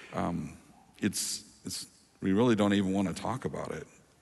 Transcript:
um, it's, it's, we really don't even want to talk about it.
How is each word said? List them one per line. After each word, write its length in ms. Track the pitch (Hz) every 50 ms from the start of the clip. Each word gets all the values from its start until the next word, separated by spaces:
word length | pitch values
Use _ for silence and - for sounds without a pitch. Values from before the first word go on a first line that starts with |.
| - - -
um, 400 | - 95 87 85 85 - - - - - - - - - _ - -
it's, 440 | - 104 - - - - - - - - - - _
it's, 220 | - - - - - _ - - _ _ _
we 140 | - 95 95
really 200 | 98 120 127 117
don't 200 | 101 104 101 101
even 180 | 101 98 95 95
want 160 | 98 101 92
to 60 | 85
talk 320 | - - 92 113 131 -
about 240 | - - - - -
it. 160 | - - - - - - - _ _ _